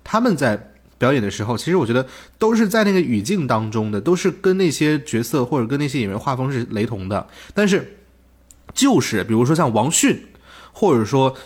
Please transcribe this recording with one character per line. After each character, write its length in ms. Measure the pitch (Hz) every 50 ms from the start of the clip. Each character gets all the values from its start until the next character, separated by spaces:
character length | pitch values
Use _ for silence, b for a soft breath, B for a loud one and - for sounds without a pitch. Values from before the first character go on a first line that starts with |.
| -
他 180 | - - 220
们 160 | 240 254 185
在 340 | 139 143 123 107 104 - - _ _ _ _ _ -
表 120 | 123 123
演 80 | 143 135
的 120 | 104 101
时 120 | - - 107
候， 140 | 110 120
其 140 | 107 - 156
实 60 | 180
我 60 | 185 135
觉 80 | 107
得 140 | 117 127 127 127 B B B B B
都 180 | - 220 220 233
是 140 | 220 226 196
在 140 | 220 220 214
那 80 | 202
个 100 | 196 185
语 220 | 170 - 120 104 101
境 240 | 135 208 196 147
当 240 | 127 123 110 110 107
中 200 | 107 113 107 107
的， 80 | 104 101
都 160 | 101 165 180
是 140 | 175 - 190
跟 260 | - - - 190 185
那 140 | 190 190 160
些 320 | 127 - 156 151 151 147
角 220 | 139 - - 113 117
色 200 | - - 143 123
或 160 | 120 156 135
者 60 | 117
跟 140 | 110 139 143
那 80 | 147
些 120 | 139 127 143
演 80 | 113
员 120 | 98 95 110
画 160 | - 143 131
风 160 | 123 131 135
是 120 | 139 120 117 -
雷 160 | 113 104 107
同 240 | 117 117 98 95 95
的， 180 | 104 - - B B B B B B
但 120 | 202 208
是 300 | 196 196 185 135 - - - _ _ _ _ _ _ _ _ _ _ - _ _ - -
就 260 | - - 277 233 147
是 240 | 117 - 117 101 90
比 80 | 107
如 140 | 110 113 123
说 100 | 127 160
像 160 | 165 165 131
王 180 | 110 107 110 143
迅， 320 | 170 - - 269 - - - - - B B B B B B B B
或 240 | - 220 190 143
者 80 | 117 110
说 280 | 101 139 135 135 131 131 B B